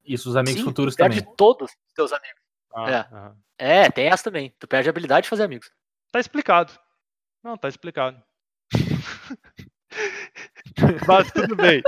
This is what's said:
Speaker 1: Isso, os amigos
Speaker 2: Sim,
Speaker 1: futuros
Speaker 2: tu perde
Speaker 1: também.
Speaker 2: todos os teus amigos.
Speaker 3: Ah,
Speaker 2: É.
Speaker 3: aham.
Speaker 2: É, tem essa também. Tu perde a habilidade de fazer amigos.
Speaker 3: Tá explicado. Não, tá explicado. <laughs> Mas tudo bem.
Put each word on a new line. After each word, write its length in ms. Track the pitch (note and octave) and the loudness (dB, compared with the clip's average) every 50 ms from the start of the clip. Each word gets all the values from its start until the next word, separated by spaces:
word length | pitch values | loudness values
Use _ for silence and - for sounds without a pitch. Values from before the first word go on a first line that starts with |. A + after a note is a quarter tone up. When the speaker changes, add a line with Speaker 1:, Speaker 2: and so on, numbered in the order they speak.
| _ | _
Speaker 1:
Isso, 240 | D3 B2+ B2 - B2+ | -10 -8 -8 -6 -2
os 80 | A#2+ | 0
amigos 240 | C3 B2+ C3 C3+ G#3+ | 0 0 0 -2 -4
Speaker 2:
Sim, 40 | B3 | -4
Speaker 1:
futuros 300 | - B2+ - C#3 C#3 - | -4 -2 -2 -2 -2 2
Speaker 2:
tu 40 | - | 2
perde 220 | C#3+ C#3 A2+ G#2 | 2 2 2 0
Speaker 1:
também. 140 | G2 - - | -4 -6 0
Speaker 2:
todos 340 | - G3+ A3+ B3+ - - - | 4 4 4 4 2 -6 -14
os 240 | - _ _ _ _ | -16 _ _ _ _
teus 180 | - D3+ C3+ | -4 -4 -4
amigos. 280 | D3 C#3+ - - - _ _ _ _ _ _ _ - | -4 -10 -10 -16 -20 _ _ _ _ _ _ _ -12
Speaker 3:
Ah, 160 | A2+ A2+ B2 | -8 -4 -4
Speaker 2:
É. 40 | C3 | -4
Speaker 3:
aham. 400 | A#2 G#2+ - A2+ G#2 G2+ G#2 G#2 G#2 _ _ _ - | -4 -4 -8 -16 -20 -20 -20 -20 _ _ _ _ -6
Speaker 2:
É, 300 | C3 C3+ D#3+ F#3+ F#3+ - | 0 2 4 6 6 4
tem 160 | - - C3 D#3+ | 4 0 2 2
essa 160 | F#3 - - | 0 0 -2
também. 280 | A3+ F#3+ D#3 C#3 B2+ _ _ | -6 -8 -8 -10 -10 _ _
Tu 80 | - | -8
perde 220 | - - C3 B2+ D#3 | -2 -2 0 0 0
a 20 | |
habilidade 340 | D#3+ E3+ E3+ C3+ C#3 E3 - | -2 -4 -2 2 2 2 2
de 40 | - | 0
fazer 160 | A3+ G#3 G#3+ | -2 -2 -2
amigos. 260 | F3+ C3 A2+ - - _ _ _ _ _ _ _ _ | -4 -4 -12 -18 -20 _ _ _ _ _ _ _ _
Speaker 3:
Tá 80 | - A#3+ | -4 -4
explicado. 540 | A#3 - - D4 - - F3+ F3 E3+ - - _ _ _ _ _ _ _ _ _ _ _ _ _ _ | -4 -4 -6 -6 0 2 2 2 2 0 -8 _ _ _ _ _ _ _ _ _ _ _ _ _ _
Não, 120 | A#3 A#3 | -16 -12
tá 120 | G3+ - C#3 | -10 -10 -10
explicado. 520 | C3+ - - E3+ - D3+ C3 C3 C3 A#2+ _ _ _ _ _ _ _ _ _ _ | -10 -10 -16 -12 -6 -4 -6 -6 -6 _ _ _ _ _ _ _ _ _ _ _
<laughs> 1000 | - - - - - - - - - - - - C4 - _ _ _ - - - _ _ _ _ - A4 G#4+ G4 - - - - _ - - - _ - _ - - - - - F3 D#3 - | -2 -2 -2 -2 -4 -6 -8 -10 -16 -18 -16 -18 -18 -18 _ _ _ -20 -20 -20 _ _ _ _ -8 -8 -8 -6 -8 -12 -16 -18 _ -20 -20 -20 _ -20 _ -16 -2 0 2 2 2 0 2
Mas 240 | F#3 F#3 F#3+ F#3 - | 4 4 4 4 2
tudo 220 | - G3+ F3+ A3 A3 | -2 -4 -4 -2 -2
bem. 280 | F#3+ G3 F3 D#3+ C3+ - | 2 4 4 4 4 2